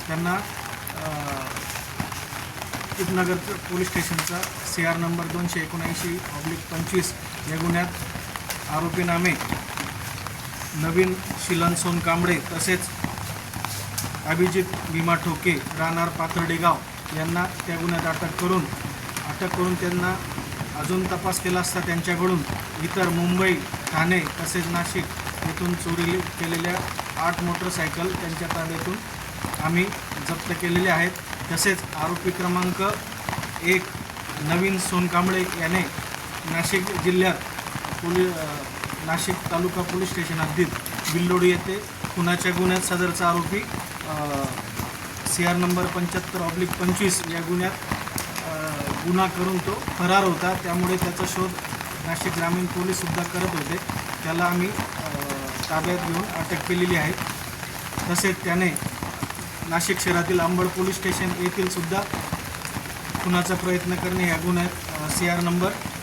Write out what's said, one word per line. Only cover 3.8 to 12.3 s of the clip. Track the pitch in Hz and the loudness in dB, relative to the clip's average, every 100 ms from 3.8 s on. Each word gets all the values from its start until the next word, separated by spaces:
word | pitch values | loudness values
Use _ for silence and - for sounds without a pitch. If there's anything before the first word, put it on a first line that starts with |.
| 180 | 0
स्टेशनचा | 180 160 165 156 175 190 - - | 0 0 0 -2 -2 -4 -6 -6
सीआर | - 165 165 | 0 0 2
नंबर | 170 170 | 0 0
दोनशे | 165 175 175 175 | -2 -2 0 0
एकोणऐंशी | 156 170 165 165 175 175 - | -2 -2 -2 -2 -2 -2 -4
ऑब्लिक | 147 151 160 - | -4 -4 -4 -4
पंचवीस | 165 170 185 165 - - - - | -4 0 2 2 -2 -8 -8 -4
या | 160 | 0
गुन्ह्यात | 170 170 175 - - - - - - - - | 2 2 0 -2 -6 -8 -8 -8 -6 -8 -4
आरोपी | 151 170 180 | 0 0 2
नामे | 175 170 180 143 - - - - - - - - - - - - - 151 | 2 4 4 2 0 -4 -4 -6 -6 -6 -8 -6 -8 -8 -8 -8 -6 -2
नवीन | 160 170 185 185 - - - | 2 6 4 4 -4 -4 0
शिलन | 175 170 | 4 4
सोनकांबळे | 170 180 170 165 170 175 | 4 2 2 2 4 4